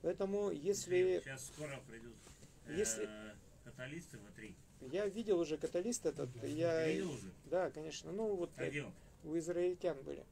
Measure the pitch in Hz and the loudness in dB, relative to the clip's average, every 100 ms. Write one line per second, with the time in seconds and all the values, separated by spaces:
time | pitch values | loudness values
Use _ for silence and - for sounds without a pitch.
0 | 165 170 196 202 202 160 165 196 175 180 | 0 2 2 2 2 0 0 0 4 4
1 | 185 175 170 170 - 143 147 135 - 113 | 6 4 0 -8 -10 -8 -6 -6 -10 -14
2 | 120 110 - - - - - 156 208 107 | -14 -16 -18 -18 -18 -16 -4 0 2 2
3 | 107 107 107 107 - - 123 123 127 156 | -2 -6 -12 -14 -18 -18 -16 -10 -8 -8
4 | 170 110 101 90 110 - - - 127 170 | -10 -14 -14 -14 -14 -14 -20 -14 -4 0
5 | 208 196 214 180 156 156 160 175 214 240 | 0 0 4 6 6 0 0 2 0 2
6 | 165 143 139 120 143 151 170 165 160 190 | 0 0 -4 -4 -2 2 4 4 4 2
7 | 190 127 95 - 135 175 165 151 156 - | 0 -4 -8 -12 0 2 2 -2 -6 -6
8 | 160 190 220 196 170 - 160 147 180 - | -4 0 2 2 0 -2 -2 -2 -4 -10
9 | - - 156 165 160 175 180 180 185 143 | -18 -12 -2 0 2 4 4 4 0 0
10 | 147 143 - | -4 -8 -10